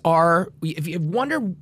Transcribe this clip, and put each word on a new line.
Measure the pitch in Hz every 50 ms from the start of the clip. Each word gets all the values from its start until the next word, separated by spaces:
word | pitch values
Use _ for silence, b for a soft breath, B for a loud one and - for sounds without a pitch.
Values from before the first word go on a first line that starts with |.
| -
are, | 165 165 165 165 170 165 180 190 - - -
if | 165 160 - 160 147
you | 170 165 175
wonder | 156 156 185 240 269 285 320 302 226 190 180 -